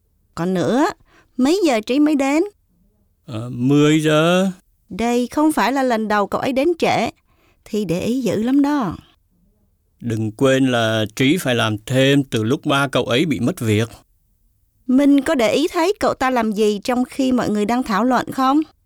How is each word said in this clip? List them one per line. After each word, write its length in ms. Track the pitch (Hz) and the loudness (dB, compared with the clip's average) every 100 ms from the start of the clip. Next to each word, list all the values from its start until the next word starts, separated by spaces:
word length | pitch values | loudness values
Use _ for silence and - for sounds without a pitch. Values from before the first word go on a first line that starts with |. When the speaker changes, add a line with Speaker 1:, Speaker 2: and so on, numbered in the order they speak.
| _ _ _ | _ _ _
Speaker 1:
Còn 200 | - 175 | -8 -4
nữa, 320 | 185 - 233 339 - _ _ _ - | -2 0 0 0 -2 _ _ _ -2
mấy 240 | 254 370 349 | 0 2 2
giờ 140 | 233 | 0
Trí 200 | 220 262 | 0 0
mới 140 | 302 | 2
đến? 280 | 302 269 294 403 - _ _ _ _ _ _ - | 2 0 0 -2 -6 _ _ _ _ _ _ -12
Speaker 2:
Ờ, 240 | 107 120 | -10 -8
mười 480 | 127 127 143 147 156 | -2 2 4 4 4
giờ. 500 | 151 151 160 180 190 180 _ _ _ | 2 2 2 2 0 -4 _ _ _
Speaker 1:
Đây 400 | 185 233 240 247 | -6 -2 -2 -2
không 220 | - 302 | 0 0
phải 200 | 302 208 | 0 0
là 100 | 277 | 0
lần 260 | 262 220 220 | 0 -2 -2
đầu 180 | 208 202 | -2 -2
cậu 140 | - | -2
ấy 120 | - | -4
đến 160 | 254 294 339 | -2 -2 0
trễ. 320 | 202 127 240 - _ _ _ _ | 0 0 -2 -8 _ _ _ _
Thì 200 | - 214 | -8 -6
để 160 | 202 170 | -4 -4
ý 200 | 202 254 | -2 -2
dữ 220 | 226 180 | -2 -2
lắm 200 | 226 285 | 0 0
đó. 340 | 285 294 208 - - _ _ _ _ _ _ _ _ _ | 2 0 -4 -8 -14 _ _ _ _ _ _ _ _ _
Speaker 2:
Đừng 320 | 120 113 110 | -8 -4 -6
quên 340 | 107 135 131 135 | 0 2 2 2
là 380 | 123 110 110 107 - | 2 0 0 -2 0
Trí 200 | 131 180 | 0 0
phải 180 | 143 | 0
làm 220 | 120 113 107 - | 0 0 -4 -2
thêm 380 | 127 135 143 | 0 4 2
từ 180 | 139 127 | 0 -2
lúc 240 | 110 147 151 | 0 -2 0
ba 220 | 139 139 | 0 0
cậu 160 | 139 | -2
ấy 220 | - 120 175 | 0 0 0
bị 140 | 110 | -2
mất 200 | 120 180 | -2 -2
việc. 280 | 117 104 113 - _ _ _ _ _ _ _ _ - | 0 0 -2 -8 _ _ _ _ _ _ _ _ -2
Speaker 1:
Mình 340 | 254 285 277 | 2 4 4
có 140 | 277 | 2
để 180 | 320 254 | 0 0
ý 160 | - 311 | 0 -2
thấy 260 | 359 330 - | 0 -2 0
cậu 140 | 349 | -2
ta 160 | - 262 | -2 -2
làm 220 | 254 220 | 0 -2
gì 280 | 202 214 208 | 0 0 0
trong 200 | - 247 | -2 -2
khi 280 | 254 - 262 | -2 -2 0
mọi 180 | 254 190 | 0 0
người 140 | 208 | -2
đang 180 | 208 240 | 0 -2
thảo 220 | 254 196 | -2 0
luận 280 | 247 240 - | 0 0 -2
không? 280 | - 262 285 311 _ | -2 0 0 -2 _